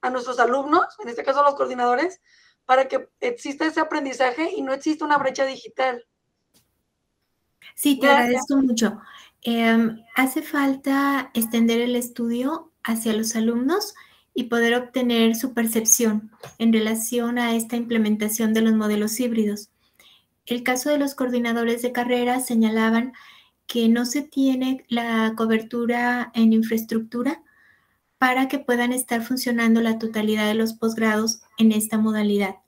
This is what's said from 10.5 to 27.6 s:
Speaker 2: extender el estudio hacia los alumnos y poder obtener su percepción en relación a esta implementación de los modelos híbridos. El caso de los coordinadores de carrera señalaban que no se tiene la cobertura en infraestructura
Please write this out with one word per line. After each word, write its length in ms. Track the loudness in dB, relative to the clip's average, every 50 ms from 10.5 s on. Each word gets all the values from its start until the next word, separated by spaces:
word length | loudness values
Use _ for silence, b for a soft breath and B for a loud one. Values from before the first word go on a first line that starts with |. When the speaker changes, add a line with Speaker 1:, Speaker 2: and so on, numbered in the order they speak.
| -2 0 0 0 0 -2 -2 -2 0 0 2 0 0 -2 -4 -4 _
Speaker 2:
extender 460 | -2 -2 0 2 2 2 4 4 2 0
el 120 | 0 0
estudio 760 | -2 -4 -4 -8 -6 -4 -4 -2 -2 -2 -2 -4 -4 -10 _ _ _ _
hacia 300 | -4 -4 -2 0 0 0
los 240 | 0 -2 -2 -2
alumnos 580 | 0 0 0 0 0 0 0 0 0 -2 -6 -12 b b b b b b b _
y 120 | -6 -4
poder 300 | -2 0 0 2 2 2
obtener 640 | 0 -2 -4 _ -2 0 0 2 4 4 2 2
su 160 | 0 -4 -4 -2
percepción 760 | -2 -2 0 0 -2 2 2 0 2 2 0 0 -2 -4 -8 B B B B B _
en 140 | 2 2 4
relación 680 | 4 2 0 -2 -4 -4 -4 -4 -2 -2 -2 -2 -2
a 160 | -2 0 0
esta 220 | -2 -2 -4 -6
implementación 760 | -6 -4 -2 0 0 2 2 0 0 -2 -4 -2 -2 0 0 2
de 80 | 2 4
los 100 | 4 2
modelos 480 | 2 2 0 0 0 -2 -2 -2 -2
híbridos. 500 | -2 -2 0 0 0 0 -2 -6 -10 _ _ b b b b b b b b b b b _ _ _
El 160 | -6 -6 -4 -2
caso 260 | -2 -2 0 0 0
de 100 | 0 0
los 160 | 0 -2 -2
coordinadores 680 | -4 -4 -2 0 -2 0 0 0 0 0 0 -2 -2 -2
de 100 | -4 -2
carrera 480 | -2 -2 0 0 0 2 0 0 -2
señalaban 720 | -2 -2 0 2 2 2 2 2 2 2 2 0 0 -2 -8 B B B B B B B B _ _
que 220 | _ -2 0 4 4
no 160 | 4 2 2
se 160 | -2 -2 -4 -6
tiene 600 | -4 -2 0 0 2 2 0 -2 -2 -4 -4 -6 _
la 460 | -4 -4 -2 -2 0 0 0 0 0
cobertura 960 | -2 0 0 0 0 -2 -4 -6 -4 -2 -2 0 0 0 0 0 -2 -4 -6 0
en 180 | 4 4 6 6
infraestructura 920 | 4 2 2 -2 -4 -4 -2 -4 -4 -4 -4 -6 -4 -2 -2 -4 -4 b b b b